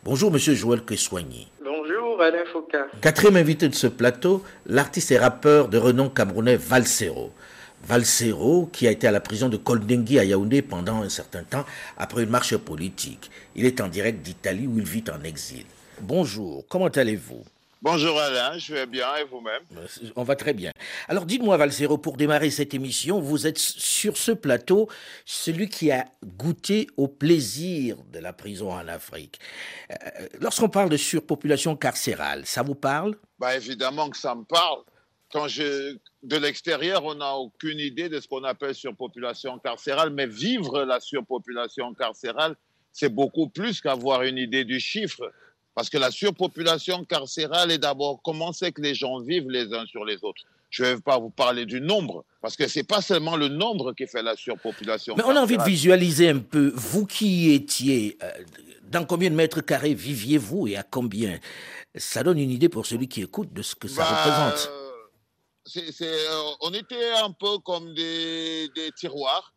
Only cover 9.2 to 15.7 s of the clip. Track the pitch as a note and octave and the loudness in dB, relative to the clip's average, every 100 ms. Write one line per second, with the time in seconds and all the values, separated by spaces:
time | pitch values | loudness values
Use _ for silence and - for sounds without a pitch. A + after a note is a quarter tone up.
9.2 | - G#2+ B2+ G#2+ - A#2+ G#2 B2 A2 C3+ | 0 -2 0 0 2 0 4 2 6 6
10.2 | G2 G2 G#2 C#3 - F2 F2+ A2 G2+ - | 6 4 4 2 0 -4 -4 -2 -4 -6
11.2 | - F2+ E2 C3+ C#3+ - - - F#2 A#2 | -8 -12 -6 -6 -6 -12 -16 -10 -6 -2
12.2 | A2 B2 - A2 - D#2 F#2 - - - | 2 2 2 -2 -2 -6 -6 -6 -10 -10
13.2 | - - - - B2 B2+ G2+ E2+ G2+ G#2+ | -18 -20 -14 2 2 2 -4 0 -2 -2
14.2 | D#2+ F2+ G2 F#2+ C3 A2+ F#2 G#2 A2 D#2 | -8 -8 -4 -4 -2 -2 -2 -4 -6 -10
15.2 | D#2 D2+ - C2 - | -10 -10 -12 -14 -18